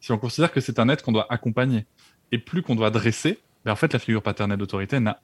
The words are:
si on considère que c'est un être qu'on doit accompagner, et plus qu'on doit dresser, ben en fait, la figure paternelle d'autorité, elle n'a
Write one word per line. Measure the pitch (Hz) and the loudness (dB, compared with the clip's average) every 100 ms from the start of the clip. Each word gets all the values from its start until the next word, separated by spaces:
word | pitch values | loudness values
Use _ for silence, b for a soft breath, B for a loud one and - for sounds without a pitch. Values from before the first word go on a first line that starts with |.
si | - | -4
on | 110 | -2
considère | 120 - 165 | -2 0 0
que | 139 | 0
c'est | 127 113 | -2 2
un | 117 | 2
être | 151 | 2
qu'on | - | 0
doit | 110 - | 0 0
accompagner, | 123 120 113 131 113 - _ b b _ | -2 -2 0 2 0 -4 _ b b _
et | 120 | -4
plus | - 175 | -2 -4
qu'on | - 113 | -2 2
doit | 110 | 2
dresser, | 110 113 - 156 220 _ _ | 2 0 0 -2 -4 _ _
ben | 110 | -4
en | 107 | 0
fait, | 156 | 0
la | 123 | 0
figure | - 110 | 0 0
paternelle | 104 101 101 101 | 0 -2 -2 -2
d'autorité, | 98 95 98 139 | -2 -4 -2 0
elle | |
n'a | 107 - | 0 -4